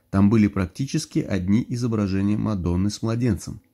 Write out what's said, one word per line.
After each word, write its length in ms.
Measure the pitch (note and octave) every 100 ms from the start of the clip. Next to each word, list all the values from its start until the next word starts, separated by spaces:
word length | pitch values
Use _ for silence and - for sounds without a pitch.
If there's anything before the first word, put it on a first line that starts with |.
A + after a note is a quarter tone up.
| _
Там 200 | G2 G2+
были 160 | A2+ G2+
практически 760 | G2 F2+ - C3+ D#3 - E3
одни 460 | - G2 F2+ A2 -
изображения 680 | A#2+ B2 A2 G2+ F#2+ G2+ G#2+
Мадонны 540 | A2 G2+ F2 F2 G2+
с 100 | -
младенцем. 600 | A#2 A#2 B2 E2+ - - -